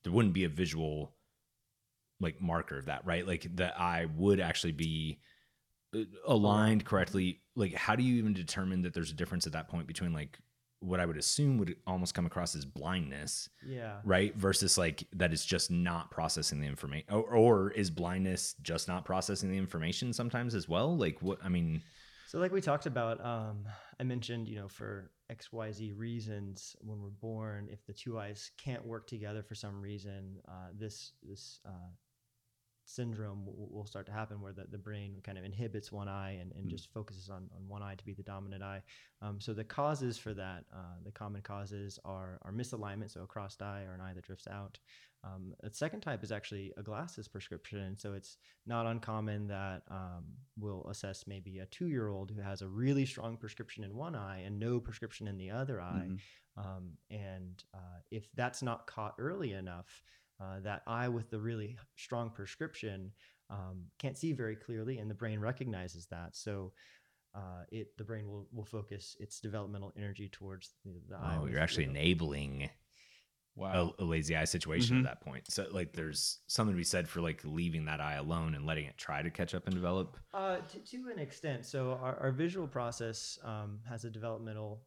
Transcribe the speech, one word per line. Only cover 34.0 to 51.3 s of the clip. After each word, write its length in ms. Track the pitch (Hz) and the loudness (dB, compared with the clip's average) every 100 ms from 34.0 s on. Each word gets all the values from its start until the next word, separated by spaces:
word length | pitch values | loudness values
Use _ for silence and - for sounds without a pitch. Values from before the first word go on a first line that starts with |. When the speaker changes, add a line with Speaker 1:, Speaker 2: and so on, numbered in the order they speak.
| 95 | -6
Speaker 2:
to 60 | |
happen 300 | 107 107 104 | -4 -4 -6
where 100 | 98 | -8
the, 140 | 98 92 | -10 -12
the 60 | 107 | -10
brain 440 | 101 104 101 95 | -8 -8 -8 -10
kind 140 | 101 95 | -10 -8
of 80 | 95 | -6
inhibits 460 | 98 117 104 - | -6 -4 -6 -6
one 180 | 101 101 | -6 -4
eye 220 | 98 95 95 | -4 -4 -6
and, 100 | 90 | -8
and 120 | 90 98 | -6 -6
Speaker 1:
Mm. 40 | |
Speaker 2:
just 220 | - - | -6 -8
focuses 380 | 110 101 95 95 | -10 -10 -12 -12
on, 180 | 95 92 87 | -12 -12 -12
on 120 | 95 | -12
one 120 | 101 | -10
eye 140 | 101 95 | -10 -10
to 80 | |
be 100 | 104 | -10
the 100 | 98 | -10
dominant 400 | 101 98 98 98 | -8 -8 -8 -8
eye. 180 | 98 98 - - - _ | -8 -8 -12 -20 -20 _
Um, 180 | 104 101 | -8 -6
so 140 | 104 | -4
the 100 | 110 | -6
causes 540 | 110 - 147 147 127 113 | -4 0 0 2 0 -2
for 160 | 107 | -6
that, 320 | 101 95 92 - | -6 -6 -8 -12
uh, 240 | 92 87 87 95 | -14 -12 -10 -12
the 60 | |
common 300 | 104 104 101 | -8 -8 -8
causes 580 | 104 101 98 101 101 - | -6 -8 -6 -6 -8 -8
are, 360 | - 95 92 92 | -8 -8 -8 -10
are 100 | - | -6
misalignment, 600 | 107 123 117 104 101 107 | -6 -4 -4 -6 -6 -8
so 100 | 87 | -10
a 60 | 95 | -10
crossed 340 | - 98 - | -8 -10 -8
eye 220 | 101 101 | -8 -6
or 100 | 95 | -8
an 80 | 92 | -8
eye 120 | 92 | -8
that 100 | 90 - | -10 -12
drifts 220 | 95 - | -12 -10
out. 300 | 101 98 - _ - - _ | -10 -10 -14 _ -20 -20 _
Um, 300 | 95 95 92 - | -12 -10 -10 -10
the 100 | 104 | -12
second 300 | - 151 214 | -4 -4 -4
type 200 | 165 113 | -6 -6
is 80 | 107 | -4
actually 400 | 107 - 101 98 - | -6 -6 -8 -8 -10
a 80 | |
glasses 440 | 101 107 170 - 104 | -8 -6 -8 -10 -10
prescription. 500 | 98 - - - 104 | -12 -10 -10 -8 -6
And 180 | 95 95 | -6 -6
so 160 | 104 | -6
it's 240 | 98 - - _ _ - | -8 -10 -20 _ _ -4
not 220 | 117 113 | 0 0
uncommon 600 | 113 113 110 107 104 104 | -2 -2 -2 -2 -2 -2
that, 360 | 98 98 92 - | -4 -4 -6 -8
um, 360 | 95 92 87 76 - - 104 | -8 -8 -10 -12 -14 -14 -8
we'll 260 | 104 92 - | -6 -6 -8
assess 360 | 104 98 95 | -8 -8 -8
maybe 320 | - | -10